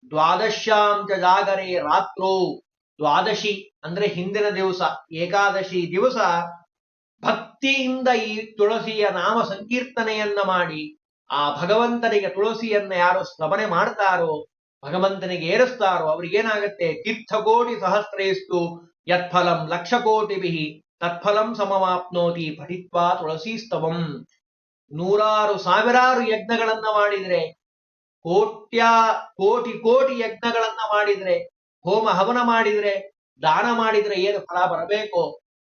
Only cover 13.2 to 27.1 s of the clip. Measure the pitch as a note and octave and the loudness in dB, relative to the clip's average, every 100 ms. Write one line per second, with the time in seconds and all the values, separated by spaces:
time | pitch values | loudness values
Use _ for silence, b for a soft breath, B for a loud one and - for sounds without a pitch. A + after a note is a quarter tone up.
13.2 | E3 - D#3 G3 G#3+ E3+ G#3+ A3 G3 F3+ | -2 -6 -2 -2 0 0 0 0 0 2
14.2 | E3+ D3+ - _ _ _ C#3+ F3 G3 G3 | 0 -4 -8 _ _ _ -8 0 0 0
15.2 | F3+ F3+ D#3+ G#3 B3 B3+ G3 F3 D#3+ D#3 | -6 -6 -2 2 2 2 0 0 0 -2
16.2 | F3 G3+ A3+ G#3+ G3+ - E3+ D#3 G#3+ G#3+ | -2 -2 0 -2 -4 -4 -4 -4 -6 -8
17.2 | - G#3+ G3+ A#3 A#3+ A3+ F#3+ G3+ G#3 G3 | -4 -2 2 2 2 -2 0 0 -2 -4
18.2 | G3 F#3+ - F3+ E3+ E3+ - _ - F3+ | -2 -4 -2 -2 -2 -8 -20 _ -2 -2
19.2 | - F3+ F3 E3 D#3 F3 - A#3+ A3 G#3+ | 0 0 2 0 -2 -6 -2 0 2 2
20.2 | G#3 G3 F3 E3 D3+ D3+ _ _ F3 E3+ | 0 -4 -4 -4 -6 -8 _ _ -6 -2
21.2 | G3+ G#3 A3 A3+ G3 G3 F#3 F3+ F3+ F3 | 0 0 0 -2 -2 0 0 -2 -2 -2
22.2 | F3 E3+ D#3+ D3+ C#3+ F3+ - F3+ F3 F3+ | 0 -2 -6 -8 -10 -12 -4 0 2 0
23.2 | D#3 D#3+ - A3+ - E3+ D#3+ E3+ D#3+ C#3 | -2 -6 -8 -10 -6 -4 -2 -2 -4 -6
24.2 | - _ _ _ _ _ _ D3 F3+ G#3 | -14 _ _ _ _ _ _ -6 0 2
25.2 | G#3+ G#3+ G#3+ G3 F3+ F#3+ A#3 B3 B3+ B3+ | 4 2 2 0 2 2 4 4 4 4
26.2 | A3+ A3 G3 A3+ A3+ A3 A3 G#3+ G#3 | 0 -2 -2 -2 0 -2 0 2 2